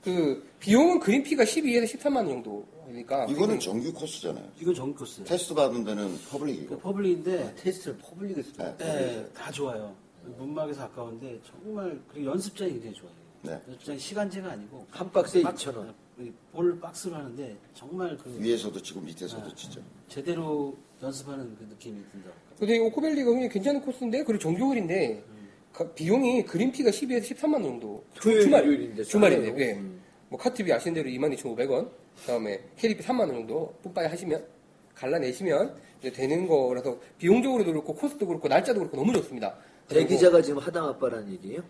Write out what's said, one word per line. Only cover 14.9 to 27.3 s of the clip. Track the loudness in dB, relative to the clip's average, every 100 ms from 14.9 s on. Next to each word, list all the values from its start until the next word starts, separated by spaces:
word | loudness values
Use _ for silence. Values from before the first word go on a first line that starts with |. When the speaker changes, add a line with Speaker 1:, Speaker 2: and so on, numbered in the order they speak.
| -10 0
Speaker 4:
박스에 | 2 4 4
Speaker 3:
박-, | 2 0
Speaker 4:
이천 | -8 -8
원. | -10 -14 _ -16 -16 -16 _
Speaker 3:
볼 | 0 0 0
박스로 | -8 -10 -10 -8
하는데 | -10 -12 -12 -14 -20
정말 | -20 -12 -8 -6 -8
그 | -12 -6
Speaker 2:
위에서도 | -2 0 -2 -8
치고 | -12 -12
밑에서도 | -12 -10 -10 -10 -14
Speaker 3:
네. | -14
Speaker 2:
치죠. | -16 -16 -18 -20 -16
Speaker 3:
제대로 | -10 -6 -4 -2 -2 -4 -8 -18 -12
연습하는 | -10 -10 -10 -10 -12 -14
그 |
느낌이 | -18 -18 -14 -14 -16
든다. | -18 -18 -20 -20 -6
Speaker 1:
근데 | 2 4
이 |
오크밸리가 | 2 2 0 2 2
굉장히 | 2 2
괜찮은 | 0 0 0
코스인데, | -2 -6 -2 -2
그리고 | 0 -2
정규홀인데 | 0 0 2 0 0 0 0 -2 -10
Speaker 3:
음. | -20 -20 -20 _
Speaker 1:
가-, | -8 -6
비용이 | -4 2 4 4 2 0
그린피가 | 0 0 2 2
십이에서 | 2 0 -2
십삼만 | -2